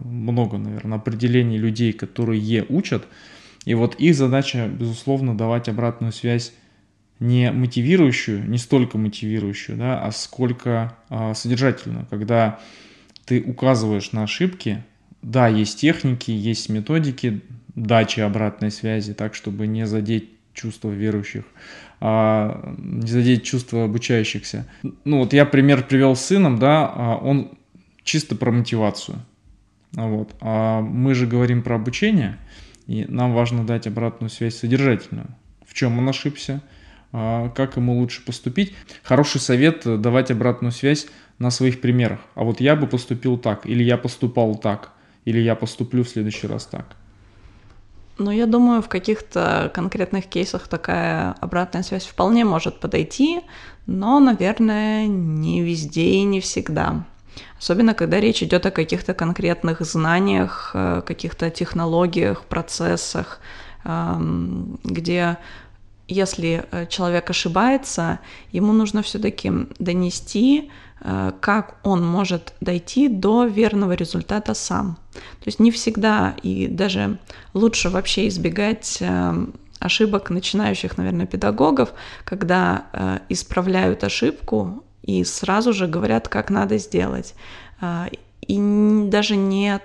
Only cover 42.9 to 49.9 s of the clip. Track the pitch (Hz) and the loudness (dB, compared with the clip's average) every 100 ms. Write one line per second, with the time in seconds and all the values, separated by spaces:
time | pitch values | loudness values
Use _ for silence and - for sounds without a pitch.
42.9 | 127 - 120 131 120 120 104 - 120 120 | -2 -2 -2 0 0 0 -2 0 2 4
43.9 | 120 127 - 123 - 113 107 110 101 - | 2 -2 -4 -2 2 0 0 -2 -4 -8
44.9 | _ _ _ 120 113 117 113 113 - 120 | _ _ _ -2 2 2 0 -4 -6 -2
45.9 | 123 120 113 107 107 104 107 - - - | -2 -2 -2 -4 -6 -8 -8 -10 -14 -14
46.9 | - - - - - - - - - - | -20 -20 -20 -20 -20 -20 -20 -20 -20 -20
47.9 | - - - 202 208 233 240 240 233 - | -20 -12 -4 0 2 4 6 6 4 0
48.9 | 185 185 214 - 175 170 160 156 - 175 | -2 0 -2 -2 -2 0 0 -2 -4 -4